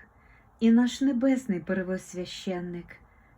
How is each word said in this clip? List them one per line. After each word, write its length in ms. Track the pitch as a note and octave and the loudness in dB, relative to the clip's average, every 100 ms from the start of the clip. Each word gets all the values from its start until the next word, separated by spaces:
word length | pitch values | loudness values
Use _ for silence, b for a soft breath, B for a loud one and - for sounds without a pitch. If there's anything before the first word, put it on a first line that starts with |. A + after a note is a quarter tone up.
| - b b b b _ | -20 b b b b _
і 100 | A3+ | 4
наш 300 | A#3 B3 - | 6 4 2
небесний 600 | C4+ A#3+ C4+ C4 A#3+ F3+ | 0 2 2 2 0 -4
первосвященник 1400 | D#3 F#3 F3+ F#3 - F3+ F3+ - - F3+ F3 F3 - - b b b | -2 -4 -2 -6 -6 -10 -10 -8 -6 -6 -6 -10 -14 -20 b b b